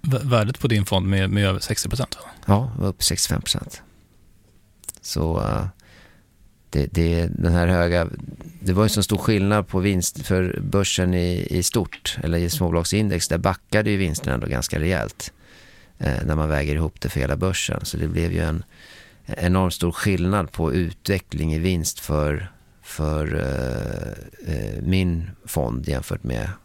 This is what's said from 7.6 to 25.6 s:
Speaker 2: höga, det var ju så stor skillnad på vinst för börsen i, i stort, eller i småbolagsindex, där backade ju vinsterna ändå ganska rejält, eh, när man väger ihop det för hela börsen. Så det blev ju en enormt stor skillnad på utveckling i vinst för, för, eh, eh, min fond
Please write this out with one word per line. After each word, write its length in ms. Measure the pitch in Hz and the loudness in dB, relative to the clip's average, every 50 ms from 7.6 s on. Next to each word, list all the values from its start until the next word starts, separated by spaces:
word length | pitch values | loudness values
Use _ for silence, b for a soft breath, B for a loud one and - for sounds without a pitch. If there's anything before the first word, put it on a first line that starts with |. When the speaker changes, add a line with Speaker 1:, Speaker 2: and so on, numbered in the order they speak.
| 87 | 4
Speaker 2:
höga, 400 | 87 90 87 87 85 87 87 82 - - - - - - - - - - - | 4 4 4 2 2 2 2 0 0 -4 -10 -12 -14 -14 -14 -16 -16 -16 -6
det 140 | - 92 90 | -2 0 4
var 100 | 95 107 | 4 4
ju 60 | 107 | 4
så 140 | - 107 98 | 4 2 0
stor 140 | - 107 | 2 0
skillnad 500 | 95 - - 110 101 95 101 104 107 92 | 0 2 2 2 4 4 4 2 2 0
på 120 | - - 95 | 0 -2 0
vinst 480 | 90 101 98 92 85 - - - - | 2 2 2 2 0 -2 -4 -6 -2
för 320 | - 95 92 92 90 - - 95 | 0 2 2 2 0 -2 -4 -4
börsen 500 | 92 92 98 98 - - - 92 90 90 | 0 2 2 2 2 2 2 2 2 2
i, 340 | 90 87 90 90 90 - - | 2 2 2 0 -2 -2 0
i 140 | - 87 87 | 0 0 0
stort, 540 | - - 117 90 - - - _ - - - - | 2 0 0 -2 -2 -6 -10 _ -8 -8 -4 -2
eller 140 | 78 85 | 0 0
i 120 | 85 87 85 | 2 2 0
småbolagsindex, 760 | - - 92 85 82 85 85 - - 104 110 101 95 85 - | 0 0 0 2 2 0 0 2 2 2 2 2 0 0 0
där 100 | - 82 | 0 -2
backade 520 | 85 - 98 90 - _ _ - 107 107 107 | 0 2 0 0 0 _ _ 0 2 2 2
ju 80 | 104 | 2
vinsterna 360 | 95 98 82 80 - - - 65 | 2 2 0 0 -2 -2 -2 -2
ändå 140 | 62 - | -2 -2
ganska 320 | - - 62 60 - - 76 | -2 -2 -2 -2 -2 -2 0
rejält, 540 | 76 87 92 76 53 50 - _ - - B B B B B B B B B B B B B | 0 0 0 0 -2 -4 -8 _ -14 -14 B B B B B B B B B B B B B
eh, 280 | - - - 65 - - | -4 -2 -2 -2 0 0
när 100 | - 78 | 0 0
man 140 | 78 78 78 | 0 2 2
väger 260 | 78 71 71 73 73 | 0 0 0 0 0
ihop 260 | 78 80 76 - - | 0 0 -2 -4 -4
det 80 | - - | -6 -4
för 100 | - 71 | -2 0
hela 180 | 65 69 71 | 0 0 0
börsen. 420 | 69 92 92 92 - - - - - - | 0 0 -2 0 -2 -4 -4 -4 -4 -6
Så 120 | - - | -6 -4
det 100 | - 82 | -4 -4
blev 260 | 78 82 85 82 85 87 | -2 0 0 0 0 0
ju 80 | 82 | 0
en 220 | 82 78 80 85 - B B B B B B B B B B B B | 0 0 -2 -4 -6 B B B B B B B B B B B B
enormt 480 | - - - 85 90 90 95 92 90 85 | -10 -6 -2 2 2 4 4 2 2 0
stor 180 | - 87 87 | 0 -2 -2
skillnad 600 | 82 - - 107 98 87 87 92 98 104 87 73 | -2 0 0 0 2 2 2 2 2 0 -2 -2
på 220 | - - 82 76 65 | -2 -2 0 0 2
utveckling 800 | 90 87 82 - - _ - 98 92 - _ - 76 78 80 78 | 2 0 0 -4 -8 _ -2 -2 -2 -2 _ -4 -2 0 0 0
i 60 | 80 | 2
vinst 400 | 82 95 92 85 78 - - - | 2 2 0 0 -2 -4 -6 -8
för, 520 | - - 78 76 76 73 73 78 92 92 - _ _ _ _ _ - | -4 -2 0 0 2 0 -2 -2 -6 -10 -14 _ _ _ _ _ -18
för, 520 | - - - 78 76 76 78 76 - - | -14 -6 -4 -2 0 0 0 -2 -2 -2
eh, 1160 | - - 65 67 - 62 62 60 - - - - - - - - - - - - - - - 78 | -2 -2 -2 -2 -2 -2 -2 -4 -4 -4 -6 -6 -6 -8 -8 -10 -12 -14 -18 -20 -12 -8 -6 -4
eh, 280 | 58 52 52 52 - | -4 -4 -6 -6 -4
min 480 | - 85 92 95 92 90 85 82 85 90 92 - - | 0 2 2 4 4 2 0 0 -2 -6 -10 -14 -14
fond 420 | - - 82 | -4 -2 0